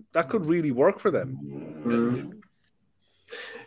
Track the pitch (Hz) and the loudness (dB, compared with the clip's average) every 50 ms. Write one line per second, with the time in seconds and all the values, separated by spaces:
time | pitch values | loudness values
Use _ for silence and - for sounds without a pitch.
0 | - _ - 165 170 - - 226 170 151 170 175 160 151 131 120 139 185 202 - | -16 _ -2 -2 0 2 0 0 2 2 2 2 2 2 4 4 4 4 4 4
1 | - 208 160 110 90 - 131 135 71 71 69 71 - 78 - - - 120 117 117 | 2 0 2 2 0 -2 -6 -8 -10 -10 -10 -10 -12 -12 -12 -6 -2 0 2 2
2 | 117 120 123 123 - - - - - _ _ _ _ _ _ _ _ _ _ _ | 2 2 0 -2 -4 -8 -12 -16 -20 _ _ _ _ _ _ _ _ _ _ _
3 | _ _ _ _ _ - - - - - - - - | _ _ _ _ _ -18 -16 -14 -14 -14 -14 -16 -12